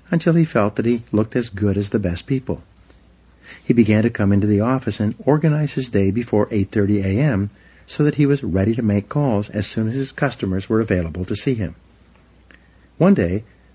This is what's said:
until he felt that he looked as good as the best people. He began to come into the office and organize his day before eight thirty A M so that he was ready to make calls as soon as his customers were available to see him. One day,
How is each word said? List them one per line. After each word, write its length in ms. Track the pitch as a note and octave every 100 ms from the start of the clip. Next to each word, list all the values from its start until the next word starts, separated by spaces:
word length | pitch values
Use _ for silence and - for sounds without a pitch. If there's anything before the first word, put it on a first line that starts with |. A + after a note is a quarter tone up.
| -
until 220 | F3 E3+
he 120 | E3
felt 320 | D#3+ A#2 G#2 -
that 100 | A2+
he 160 | A#2+ -
looked 240 | G#2+ A2 B2+
as 140 | A#2
good 260 | F#2+ G#2 G2
as 140 | G2+
the 80 | A2+
best 280 | F#2 F2 -
people. 360 | C3+ - D#2+ - _ _ - _ _ _ _ - -
He 100 | -
began 300 | A#2 G#2+ G#2+
to 60 | A2+
come 220 | A#2 G2+
into 140 | G2+ G#2
the 140 | G2+
office 380 | A2+ C3 A2 -
and 160 | G#2 -
organize 560 | - D3+ D#3+ D3+ D3
his 160 | - A#2
day 200 | G#2+ G2
before 380 | G#2+ A#2 G#2+ G#2
eight 200 | G#2+ G2
thirty 320 | A2 G2+ G#2
A 180 | G2 G2+
M 300 | D3 G2 G#2 - - - -
so 180 | -
that 100 | D3
he 120 | D3 C#3+
was 160 | C#3+
ready 320 | A2 F#2 G2
to 80 | A#2
make 260 | A2 G2+ G2+
calls 420 | D3 C#3+ G#2 G#2
as 160 | G#2 -
soon 220 | - A2
as 60 |
his 180 | C3 C3+
customers 560 | - C#3 - G2 F#2+ -
were 120 | A2
available 440 | A2 F#2 E2 D#2+ F2+
to 100 | G#2
see 180 | -
him. 200 | A#2 F2 - _ _ _ _ _ _ _ - _ _ _ -
One 160 | F3
day, 300 | F3 F2 G2 - _ _